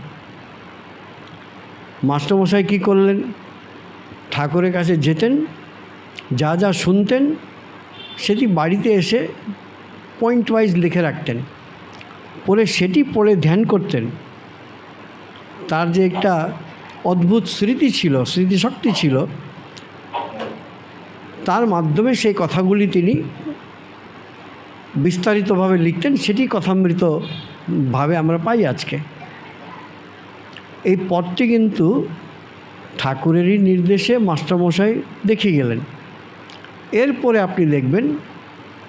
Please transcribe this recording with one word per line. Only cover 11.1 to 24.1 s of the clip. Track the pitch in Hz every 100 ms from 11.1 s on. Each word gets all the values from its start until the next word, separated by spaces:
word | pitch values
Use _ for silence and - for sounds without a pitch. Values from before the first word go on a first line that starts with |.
| - - 120 131 - - - - - - - - - -
পরে | 208 220
সেটি | - 185 294
পড়ে | 285 220 208 190
ধ্যান | 156 185 226
করতেন। | - - 127 117 - - - - - - - - - - - - - - - -
তার | 160 170
যে | 180 185
একটা | 180 196 170 165 - - - - - -
অদ্ভুত | 180 175 226
স্মৃতি | 175 - 202 262 277
ছিল, | - 170 135
স্মৃতিশক্তি | 123 180 185 190 233 - 247
ছিল, | 180 151 131 - - - - - - - - - - - - - - - - - - - - - - -
তার | 196 233
মাধ্যমে | 175 160 151 247 233
সেই | 214 202
কথাগুলি | 170 165 185 202 202
তিনি | 185 175 139 - - 311 285 - - - - -